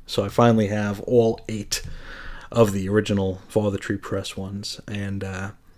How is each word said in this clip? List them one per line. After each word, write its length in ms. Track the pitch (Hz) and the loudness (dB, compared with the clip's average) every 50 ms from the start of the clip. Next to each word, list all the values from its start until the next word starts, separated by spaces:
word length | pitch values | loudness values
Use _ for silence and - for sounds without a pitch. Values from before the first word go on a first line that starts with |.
| - - | -16 -6
So 140 | - - 101 | -2 -2 0
I 60 | 101 | 2
finally 380 | - - 120 117 113 113 107 98 | 4 6 6 8 8 6 4 2
have 340 | 107 107 104 104 101 101 | 2 0 0 -2 -2 -4
all 400 | - - 123 120 117 113 113 - - - | -2 2 4 4 6 4 2 -2 -4 -8
eight 320 | 110 104 98 - - - - - - - - - - - - - - - - - | -8 -8 -6 -6 -6 -6 -6 -8 -10 -12 -12 -14 -14 -14 -12 -12 -12 -14 -12 -2
of 220 | - 117 113 101 | 2 4 4 4
the 160 | 98 98 95 95 | 4 0 -2 0
original 540 | 101 107 104 - 104 101 98 95 92 92 - - | 2 2 2 2 2 0 0 0 -2 -6 -6 -4
Father 280 | - 110 104 104 98 98 | 0 0 0 0 0 -2
Tree 200 | - - 101 101 | -4 -4 -4 -4
Press 400 | - - - 98 98 - - 101 | -6 -6 -6 -6 -6 -6 -8 -10
ones, 420 | 95 95 98 101 104 - - - - - | -8 -8 -8 -8 -8 -10 -10 -12 -12 -10
and, 340 | 104 101 101 98 98 98 | -8 -6 -6 -6 -6 -6
uh, 300 | 98 95 95 92 95 98 - - _ - - | -6 -6 -6 -6 -8 -8 -10 -14 _ -20 -20